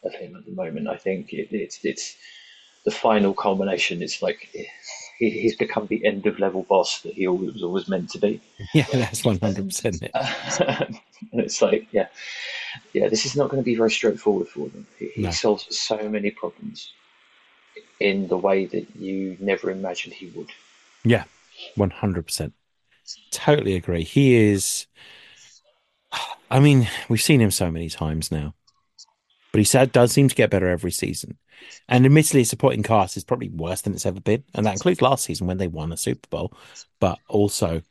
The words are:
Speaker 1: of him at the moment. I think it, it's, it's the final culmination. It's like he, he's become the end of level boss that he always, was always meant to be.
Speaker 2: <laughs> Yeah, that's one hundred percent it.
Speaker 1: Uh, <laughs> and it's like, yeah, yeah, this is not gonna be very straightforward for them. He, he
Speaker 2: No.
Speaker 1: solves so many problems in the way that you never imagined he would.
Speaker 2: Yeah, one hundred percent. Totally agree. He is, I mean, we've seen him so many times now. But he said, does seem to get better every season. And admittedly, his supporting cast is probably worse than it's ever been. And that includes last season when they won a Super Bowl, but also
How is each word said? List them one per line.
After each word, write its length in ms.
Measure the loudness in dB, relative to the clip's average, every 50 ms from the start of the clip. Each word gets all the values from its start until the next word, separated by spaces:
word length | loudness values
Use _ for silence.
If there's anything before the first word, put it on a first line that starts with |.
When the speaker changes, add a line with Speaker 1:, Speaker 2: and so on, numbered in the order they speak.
| -10
Speaker 1:
of 100 | -10 -10
him 200 | -10 -16 -16 -18
at 100 | -20 -18
the 60 | -16
moment. 360 | -10 -8 -8 -8 -8 -8 -8 -8
I 80 | -8 -6
think 340 | _ -4 -4 -4 -6 -10 -8
it, 160 | -10 -8 -6
it's, 320 | -6 -8 -6 -8 -10 -6 -6
it's 320 | -6 -6 -6 -10 -12 -14 _ -20 -20 -20 -20 -20 -20 -20 _ _ _ _ _ _
the 60 | -4
final 420 | -4 0 2 4 4 4 4 2 0
culmination. 680 | 0 0 0 0 0 0 -2 -2 -2 -2 -2 -2 -6
It's 200 | -8 -8 -8 -4
like 280 | -4 -4 -4 -6 -10 -18 _ -14 -14 -14 -16 -20 -18 -18 -16 -16 -18 -20 -6 -2
he, 100 | -2 -2
he's 280 | -2 0 -2 -2 0 0
become 280 | -4 -4 -4 -6 -4 -4
the 160 | -6 0 0
end 200 | -2 -2 0 -2
of 140 | -4 -2 0
level 240 | -2 -2 -2 -4 -2
boss 380 | _ 2 2 4 2 -2 -8
that 120 | -8 -12 -6
he 140 | -2 -2 0
always, 240 | 0 0 -2 -6 -6
was 80 | -6 -6
always 240 | -4 -4 -4 -4 -4
meant 200 | -4 -4 -4 -6
to 60 | -6 -2
be. 200 | -2 -2 -2 -2 _ _ _ _
Speaker 2:
<laughs> 160 | -18 -4 -2
Yeah, 120 | -2 -2 0 -2
that's 320 | -2 -2 -2 -4 -2 0
one 140 | 0 0 0
hundred 260 | 0 -2 -2 -4 -6 -6
percent 340 | -8 -4 -4 -4 -4 -4 -8
it. 80 | -6 -6
Speaker 1:
Uh, 720 | -4 -4 -4 -6 -8 -8 -8 -2 -2 -2 -2 0 -4 -4 -6 -6 -16 _ _
<laughs> 220 | _ _ -20 -6 -2
and 80 | -2
it's 200 | -2 -2 0 0
like, 260 | 2 2 2 0 -2 _
yeah, 160 | -2 -2 -2 -2 _ -18 -16 -14 -14 -12 -12 -10 -10 -10 -12 -12 -14 -16 _ _ _
yeah, 160 | -2 0 0
this 160 | 0 -2 -2
is 100 | -2 -2
not 140 | -2 -2 0
gonna 140 | 0 -2 -2
be 120 | 0 0
very 160 | 2 2 2
straightforward 560 | 2 2 0 0 0 2 0 0 0 0 -2 -6
for 220 | -8 -10 -10 -10
them. 180 | -10 -16 -20 _ _ _
He, 100 | -14 -12 -6
he 60 | -6 -4
Speaker 2:
No. 80 | -4
Speaker 1:
solves 460 | -4 0 2 2 0 0 -2 -8 -8 -6
so 300 | -4 -4 -4 -4 -4 -4
many 240 | -4 -2 -4 -4
problems 640 | -6 -6 -10 -10 -10 _ -16 -16 -14 -16 -20 -20 -20 _ _ _ _ _ _ _ _ _ _ _ _ _ _ _ _ -20 -20 _ _ _
in 280 | 0 0 0 0 -2 -2
the 80 | -2 0
way 280 | 2 2 2 2 0 -2
that 280 | -4 -8 -8 -8 -14
you 400 | -12 -8 -6 -6 -4 -6 -6 -8 -6
never 280 | -2 -2 -2 0 -2 -6
imagined 420 | -6 -4 -6 -8 -8 -8 -10 -12 -14
he 140 | -18 -20 -16
would. 220 | -14 -14 -14 -14 -18 -20 _ _ _ _ _ _ _ _ _
Speaker 2:
Yeah, 220 | 2 2 2 0 _ _ _ _ _ _ -20 -20 -14 -2
one 140 | 0 0 0
hundred 380 | 0 -2 -2 -2 -2 -2 -6 -6
percent. 260 | -8 -6 -6 -8 -10 _ _ _ _ _ _ _ _ _ _ -20 -20 -20 _ _
Totally 420 | -12 -4 2 4 4 4 4 0 -2
agree. 280 | -2 0 -2 -2 -2 -2
He 320 | 0 2 4 6 8 8
is, 500 | 8 8 6 4 2 0 -2 -4 -6 -8 _ _ _ -20 -20 -20 -20 -20 -20 -20 _ -20 -20 _ _ _ _ _ _ _ _ _ _ _ _ -10 -8 -8 -8 -12 _ _ _
I 80 | 4 6
mean, 280 | 6 8 8 6 4 2 -2 -10 -4 -2
we've 120 | 0 0
seen 200 | 4 4 6 6
him 100 | 6 4
so 200 | 4 2 0 -2
many 180 | -2 -4 -6 -8
times 420 | -6 -4 -4 -2 -2 -2 -4 -4
now. 220 | -4 -4 -4 -6 -10 _ _ _ _ _ _ _ _ _ -20 _ _ _ _ _ _ _ _ _
But 80 | 0 2
he 60 | 2
said, 260 | 4 6 6 6 6
does 200 | 6 6 6 6
seem 180 | 6 6 4 4
to 60 | 6
get 140 | 4 2 4
better 160 | 4 2 2 2
every 220 | 0 0 -2 -4
season. 460 | -4 -2 -4 -4 -4 -6 -10 -14 -16 _ _ _ _ -20 -20 -20 -20 -20 _ 2
And 180 | 4 6 8
admittedly, 360 | 8 8 8 6 6 4 4
his 80 | 4 4
supporting 340 | 0 2 2 2 2 2 0
cast 340 | 2 4 4 4 2 -2 -10
is 60 | -4
probably 260 | -4 -4 -4 -4 -8
worse 320 | -8 -6 -4 -4 -4 -4
than 120 | -4 -6 -4
it's 120 | -2 -4
ever 140 | -4 -4 -4
been. 240 | 0 0 0 0 0 _ _
And 120 | -2 0
that 80 | 0 0
includes 280 | 0 0 0 2 4
last 220 | 4 2 2 2 -2
season 220 | -6 -6 -4 -4 -4
when 100 | -2 -2
they 100 | -4 -6
won 240 | -4 -6 -8 -8
a 60 | -6 -6
Super 300 | -4 -6 -6 -6 -8 _
Bowl, 240 | -8 -6 -6 -8 -10 -14 -20 -20 -20 -20 -20 _ _ _
but 180 | 0 0 0 -2 _ _
also 540 | 2 2 2 2 2 0 -2 -2 -2 -4 -6 _